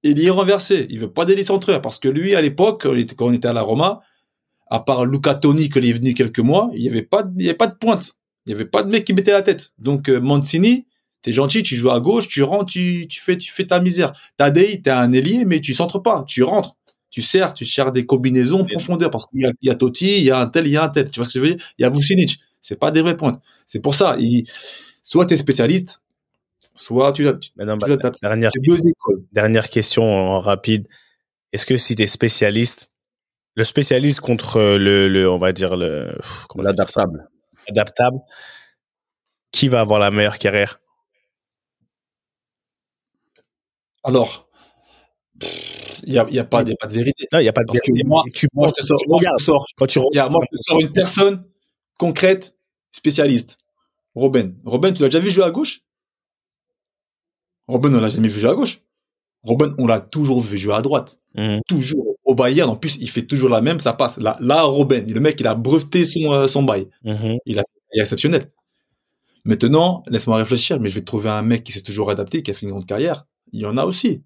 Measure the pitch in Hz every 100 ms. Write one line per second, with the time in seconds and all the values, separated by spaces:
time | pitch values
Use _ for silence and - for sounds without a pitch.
0 | 151 147 170 185 190 202 - 190 123 113
1 | 113 - 175 196 190 196 185 156 113 -
2 | 135 143 185 196 151 143 202 220 139 123
3 | 113 - 120 120 120 117 104 127 175 214
4 | _ _ _ _ _ _ _ 113 - 127
5 | 123 139 143 139 151 151 147 135 123 117
6 | 127 120 117 117 117 175 240 117 120 113
7 | - 202 196 180 180 165 226 - 226 196
8 | - _ _ _ - 107 110 208 196 220
9 | 214 196 190 202 196 175 - _ 127 143
10 | 143 123 127 143 143 165 202 254 - _
11 | _ _ - 113 139 220 - 123 123 120
12 | 135 233 226 139 139 196 185 185 180 175
13 | 165 - - 180 - - 180 180 180 175
14 | 160 - - - 143 151 202 190 139 127
15 | 123 127 143 233 208 160 143 127 175 196
16 | 202 185 139 123 131 214 - _ _ _
17 | _ - - 185 175 - 120 - 135 127
18 | 123 135 131 127 123 185 190 196 - 165
19 | 170 139 - 135 131 123 131 120 127 123
20 | 185 202 135 131 147 170 156 151 156 147
21 | 135 - 120 127 143 175 - - 123 143
22 | 143 185 156 - _ _ - 101 147 156
23 | 165 165 147 120 _ _ - 107 - -
24 | 190 127 117 120 117 - - - - _
25 | - 170 180 160 143 131 120 180 180 -
26 | _ _ _ _ _ _ _ - - 117
27 | 139 143 143 131 - - 104 107 104 139
28 | 123 - 104 113 113 131 135 175 165 -
29 | - 95 - 104 107 113 107 117 - -
30 | 113 98 92 95 98 98 - 110 101 _
31 | _ _ _ _ _ 101 - 127 - 113
32 | 104 - 117 - 104 107 120 - - _
33 | _ _ _ _ _ - 110 - 139 127
34 | 143 139 - 117 - 113 104 101 98 101
35 | 98 95 92 90 92 92 95 90 87 76
36 | 60 - - - - - 98 98 95 -
37 | 92 78 - _ _ _ - 104 104 -
38 | 123 131 _ - - - _ _ _ _
39 | _ _ _ _ _ - 139 123 104 107
40 | 101 104 104 - 104 101 101 - _ _
41 | _ _ _ _ _ _ _ _ _ _
42 | _ _ _ _ _ _ _ _ _ _
43 | _ _ _ _ _ _ _ _ _ _
44 | 139 127 113 - _ _ _ _ _ _
45 | _ _ _ _ - - - - - -
46 | - 127 113 127 113 120 110 107 107 110
47 | 120 - - 160 110 123 113 120 - 120
48 | 135 160 123 - 151 139 151 - 139 143
49 | 143 165 180 127 151 143 143 - 135 -
50 | 131 143 135 165 - 127 - 160 156 165
51 | 180 - 196 196 - _ _ _ _ _
52 | 175 - 185 185 - _ _ _ _ -
53 | 156 147 147 123 113 - _ _ _ _
54 | _ - 135 127 95 92 - 123 185 180
55 | 139 156 196 185 180 185 302 - _ _
56 | _ _ _ _ _ _ _ _ _ _
57 | _ _ _ _ _ _ - 123 143 123
58 | 110 110 110 104 113 208 269 - _ _
59 | _ _ _ _ 110 120 147 143 120 110
60 | 104 156 143 123 110 101 101 104 101 143
61 | - _ _ - 107 104 - 170 127 147
62 | 110 101 - 127 127 143 143 110 156 -
63 | 120 123 - 143 127 113 120 165 135 113
64 | 123 - 110 - 123 151 151 139 135 127
65 | 104 113 151 151 113 110 120 156 143 180
66 | 170 170 156 143 135 143 135 104 95 _
67 | 113 107 110 117 127 104 101 _ _ 110
68 | 104 101 151 165 - _ _ _ _ _
69 | _ _ _ _ 110 107 120 151 175 180
70 | - 110 - 110 110 123 - 151 104 98
71 | 95 110 110 107 110 117 117 104 95 101
72 | 104 101 101 165 - 101 104 98 92 104
73 | 160 143 _ _ _ - 104 120 165 180
74 | 240 160